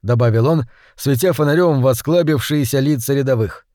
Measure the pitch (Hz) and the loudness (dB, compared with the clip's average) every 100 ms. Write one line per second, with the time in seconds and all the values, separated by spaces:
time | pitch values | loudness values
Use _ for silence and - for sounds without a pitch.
0 | 101 117 120 110 123 165 120 _ _ _ | -2 0 2 2 2 0 -4 _ _ _
1 | - 135 185 151 147 156 180 143 127 123 | -2 0 0 0 0 2 2 2 2 0
2 | - 170 160 151 - 147 135 139 135 147 | 0 0 2 -2 -2 -2 -2 -2 0 -2
3 | 117 139 135 127 107 - _ | -2 -2 0 0 -2 -6 _